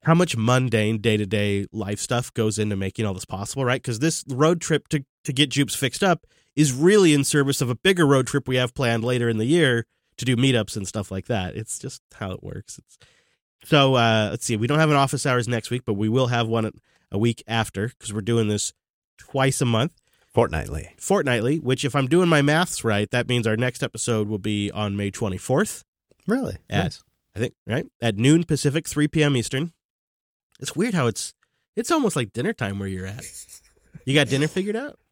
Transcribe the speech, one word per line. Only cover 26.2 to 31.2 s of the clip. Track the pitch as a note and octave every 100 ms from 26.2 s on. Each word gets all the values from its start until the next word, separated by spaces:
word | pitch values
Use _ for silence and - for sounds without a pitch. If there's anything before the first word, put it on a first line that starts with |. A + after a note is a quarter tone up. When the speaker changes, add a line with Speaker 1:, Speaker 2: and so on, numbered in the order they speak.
| -
Speaker 2:
Really? | A#3+ B3+ F#2+ _
Speaker 1:
At, | G2+
Speaker 2:
Nice. | F#2 - _ _ _ -
Speaker 1:
I |
think, | A#2+ - -
right? | A#2 - _
At | A#2 G2+
noon | B2 D#3+
Pacific, | E3+ D3+ D3 C#3+ -
three | - D3+
P | E3
M | D3 C3+
Eastern. | A2 C3 E3 _ _ _ _ _ _ _ _ _
It's | B2+
weird | - A3+
how | F#3 B2
it's, | G#2+